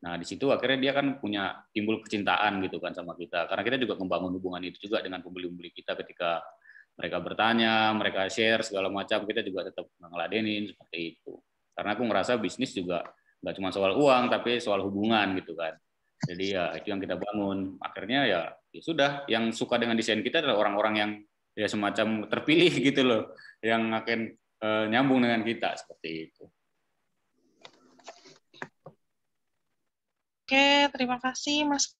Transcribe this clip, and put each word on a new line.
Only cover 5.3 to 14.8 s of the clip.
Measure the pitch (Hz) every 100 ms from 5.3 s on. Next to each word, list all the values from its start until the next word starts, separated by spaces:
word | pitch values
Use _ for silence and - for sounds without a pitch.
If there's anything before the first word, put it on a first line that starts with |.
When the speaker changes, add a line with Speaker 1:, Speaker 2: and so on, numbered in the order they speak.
| 90 87 87 87 -
Speaker 1:
kita | -
ketika | 95 90 - 87 82 - - _ - - _
mereka | 87 85
bertanya, | 80 95 110 117 113 113 110
mereka | 110 101 98 95
share | - 110 113 110
segala | 101 95
macam, | 98 95 107 107
kita | 113 98
juga | 92 90
tetap | - 87 _
ngeladenin | 85 85 85 101 110 104 104
seperti | - - 82 82 73
itu. | - 87 _ _ _ -
Karena | 87
aku | 107 123
ngerasa | 101 95 123
bisnis | 98 - 127
juga | - 87 87 - - _ _
nggak | 90 85
cuma | 95
soal | 95 95 98
uang, | 143 127 123
tapi | 110 113 120
soal | 110 98